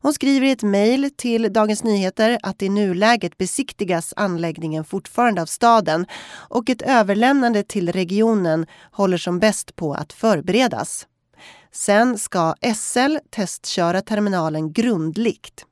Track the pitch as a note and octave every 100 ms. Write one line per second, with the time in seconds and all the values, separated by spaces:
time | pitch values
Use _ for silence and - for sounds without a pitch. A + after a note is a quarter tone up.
0 | C#4+ D4+ C4+ C4+ C4+ C4 G#3 G3 G#3+ C4
1 | C#4 C#4 B3 A3+ A3 G#3 G#3+ G#3+ A3+ G3+
2 | F#3+ - A3 A#3+ F#3+ F#3+ G3 G3+ G3+ F3+
3 | G#3+ A#3+ F3 _ F#3 - C4 - F#3+ E3+
4 | - - G3+ F3 E3+ D#3+ E3 D#3 D#3 G3
5 | - - A#3+ F#3+ E3 - A#3 A3+ E3 D#3+
6 | F3+ - - - - A#3+ A#3 B3 - C4
7 | G3+ G3+ A#3+ C#4 A#3+ G#3+ G3+ G#3 F3 F3
8 | F3 G3 A3+ G#3+ F3+ D#3+ D#3+ - - -
9 | G3 F3 - F3 F#3 G3+ - - D#3+ C#3
10 | - - A3+ F3+ E3 G3+ B3+ A#2 C3+ -
11 | - _ _ _ - - _ - - G3+
12 | A#3+ A3 - F#3 E3 - A#3+ A3 - B3
13 | C4+ D4+ _ - F#3 - - - E3+ F3+
14 | F#3+ G#3+ G#3 F#3+ D#3+ D#3 D#3 D#3 A#3 G3+
15 | D#3+ D#3+ A#3 - - - -